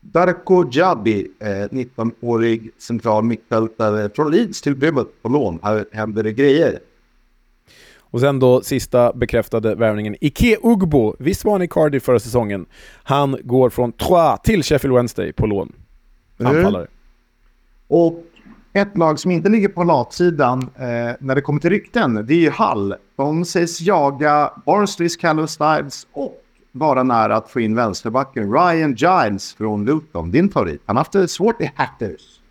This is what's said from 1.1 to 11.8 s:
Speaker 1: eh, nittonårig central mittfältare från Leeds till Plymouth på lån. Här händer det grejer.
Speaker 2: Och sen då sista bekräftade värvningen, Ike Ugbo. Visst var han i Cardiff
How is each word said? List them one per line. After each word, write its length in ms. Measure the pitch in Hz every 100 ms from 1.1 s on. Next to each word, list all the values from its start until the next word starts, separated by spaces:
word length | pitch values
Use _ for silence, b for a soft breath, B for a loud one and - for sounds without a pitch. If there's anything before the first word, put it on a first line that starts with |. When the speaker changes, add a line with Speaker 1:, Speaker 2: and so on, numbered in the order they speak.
| 104 - _
Speaker 1:
eh, 320 | 107 98 101
nittonårig 1000 | 131 123 - 113 110 120 117 113 113 113 _
central 460 | - 117 117 107
mittfältare 840 | 113 113 _ 113 113 - 110 107 104 -
från 160 | 151
Leeds 300 | 165 233 -
till 180 | - 135
Plymouth 300 | 143 139 110 _
på 80 | 113
lån. 300 | 139 110 85
Här 220 | 104 107 104
händer 320 | 110 110 104
det 100 | 107
grejer. 460 | 107 143 143 151 - _ _ _ _ _ _ _ _ _ b b b
Speaker 2:
Och 200 | b 123
sen 200 | 139 139
då 220 | 127 127
sista 520 | - 135 - 123 120
bekräftade 600 | 117 120 117 110 117 110 101
värvningen, 400 | 113 104 107 107
Ike 360 | 151 - 240 214
Ugbo. 520 | 233 233 185 151 110 -
Visst 260 | 131 190 220
var 60 |
han 100 | 202
i 60 | 175
Cardiff 360 | -